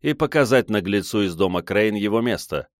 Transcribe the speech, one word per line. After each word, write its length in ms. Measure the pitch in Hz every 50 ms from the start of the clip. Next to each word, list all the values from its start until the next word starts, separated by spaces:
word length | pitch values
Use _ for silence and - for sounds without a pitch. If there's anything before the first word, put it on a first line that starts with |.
и 120 | - 147 147
показать 560 | - 156 147 - 156 139 113 131 127 120 -
наглецу 540 | 107 104 90 98 101 101 90 - - 110 101
из 100 | 95 85
дома 280 | 80 98 92 90 87 85
Крейн 320 | - 98 101 107 110 104
его 260 | 104 101 104 104 113
место. 460 | 117 123 107 - - - 80 73 65 _ _